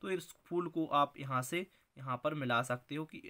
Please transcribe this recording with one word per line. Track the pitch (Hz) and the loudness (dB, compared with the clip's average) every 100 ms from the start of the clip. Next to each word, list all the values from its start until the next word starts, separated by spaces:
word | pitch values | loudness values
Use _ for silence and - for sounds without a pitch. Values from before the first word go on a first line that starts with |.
तो | 202 | -2
इस | 185 - - | -2 -4 -16
फूल | - 175 175 | -4 -2 0
को | 165 160 | 0 2
आप | 143 143 - | 4 4 2
यहाँ | 135 131 | -2 -2
से | 127 170 190 _ _ - | 0 -2 -4 _ _ -12
यहाँ | 131 123 | -6 -2
पर | 151 | 0
मिला | 151 127 120 | 0 2 2
सकते | 127 123 - 143 | 2 -2 -4 -6
हो | 156 | -6
कि | 160 - | -10 -4